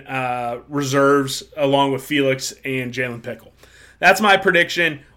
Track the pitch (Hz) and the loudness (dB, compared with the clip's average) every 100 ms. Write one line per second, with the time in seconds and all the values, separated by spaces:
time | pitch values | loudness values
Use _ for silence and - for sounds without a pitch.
0 | 135 131 127 123 120 120 - 147 135 139 | -8 -6 -4 -4 -6 -8 -6 -6 -2 2
1 | 139 143 135 - - - 139 139 139 131 | 4 4 2 -6 -10 -2 2 2 2 -2
2 | - 147 135 131 - - 135 131 123 123 | -2 0 0 -2 -6 -10 -8 -6 -6 -6
3 | 123 117 123 113 - _ - - - _ | -6 -8 -12 -14 -18 _ -20 -20 -20 _
4 | 175 190 214 190 196 175 170 175 165 143 | 2 4 4 4 4 2 0 0 -2 -2
5 | - | -14